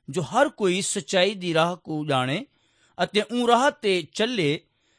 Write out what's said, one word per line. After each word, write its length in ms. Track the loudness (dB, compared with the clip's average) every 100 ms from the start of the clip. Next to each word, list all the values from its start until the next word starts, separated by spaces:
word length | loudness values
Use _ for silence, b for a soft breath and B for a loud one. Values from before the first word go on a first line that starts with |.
| -8
جو 140 | -6 -2
ہر 160 | 2 2
کوئی 340 | 2 0 0
سچائی 520 | -2 -6 -2 2 2
دی 200 | 0 -2
راہ 200 | 0 0
کو 320 | -2 -8 -8 -2
جانے 340 | 0 0 -4 -8 _ _ _ _ -6
اتے 240 | -2 -2
اون 280 | -2 -2 2
راہ 220 | 4 4
تے 320 | 0 -2 -2
چلے 560 | -2 -4 -2 0 0 -2 -6 _ _